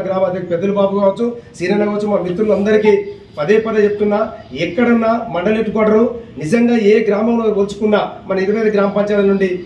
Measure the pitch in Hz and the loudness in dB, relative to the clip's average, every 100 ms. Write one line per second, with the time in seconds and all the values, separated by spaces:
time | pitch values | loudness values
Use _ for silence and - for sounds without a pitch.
0 | 185 190 185 180 170 170 202 196 196 202 | -2 -2 -2 -4 -4 -2 -2 0 0 2
1 | 196 190 240 233 - - 175 208 208 208 | 0 0 -4 -6 -16 -8 -2 0 0 -2
2 | 208 196 175 180 214 196 202 214 208 202 | -2 -2 -2 -2 0 0 2 4 4 2
3 | - - - - 151 214 220 214 202 - | 0 -14 -16 -6 2 2 2 0 0 2
4 | 208 208 - - - 131 170 - 240 233 | 0 0 -2 -8 -14 -6 -4 0 2 2
5 | 226 233 - 175 196 220 214 214 214 214 | 2 0 -4 -4 0 0 0 0 2 4
6 | 247 - - 127 151 233 240 233 202 226 | 2 -2 -12 -10 -2 2 2 4 4 4
7 | 202 202 226 233 220 196 202 - 214 202 | 2 0 0 0 0 0 -2 -2 0 0
8 | - - - 190 190 226 214 202 196 202 | 0 -8 -6 -2 -2 0 0 0 0 0
9 | 202 208 196 190 185 180 | 0 0 2 0 0 -4